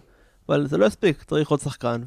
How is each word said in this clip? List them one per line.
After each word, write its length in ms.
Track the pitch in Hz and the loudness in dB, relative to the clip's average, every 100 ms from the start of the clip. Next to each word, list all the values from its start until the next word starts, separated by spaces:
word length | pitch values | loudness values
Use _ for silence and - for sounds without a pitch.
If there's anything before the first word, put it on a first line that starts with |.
| - _ _ _ - | -10 _ _ _ -2
אבל 180 | 143 143 | -2 0
זה 100 | 156 | 2
לא 80 | 214 | 2
הספיק, 380 | - 190 143 | 2 0 0
צריך 260 | - 151 147 | -4 -4 0
עוד 100 | 147 | -2
שחקן, 420 | 143 - 120 120 | -2 -6 -6 -6